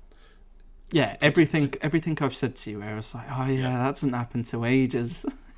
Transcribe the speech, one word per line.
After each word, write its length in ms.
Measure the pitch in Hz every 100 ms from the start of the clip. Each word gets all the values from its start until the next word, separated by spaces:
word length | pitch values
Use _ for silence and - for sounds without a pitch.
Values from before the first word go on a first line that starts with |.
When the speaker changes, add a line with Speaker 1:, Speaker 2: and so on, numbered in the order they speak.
| - - - - - - - - -
Speaker 1:
Yeah, 240 | 160 113 95
Speaker 2:
To, 80 | -
Speaker 1:
everything, 440 | 147 156 165 143
Speaker 2:
to 120 | -
Speaker 1:
everything 340 | 151 160 - -
I've 140 | 139 -
said 200 | 123 -
to 140 | -
you 80 | 104
where 180 | 107 107
it's 160 | 107
like, 120 | 117 117
"Oh, 160 | 131 131
yeah, 80 | 131 131
Speaker 2:
Yeah. 80 | 127
Speaker 1:
that 80 | 135 143
doesn't 180 | 143
happen 300 | 123 117 120 117
to 200 | 117 117
ages." 580 | 131 131 127 120 175 -
<laughs> 40 | - -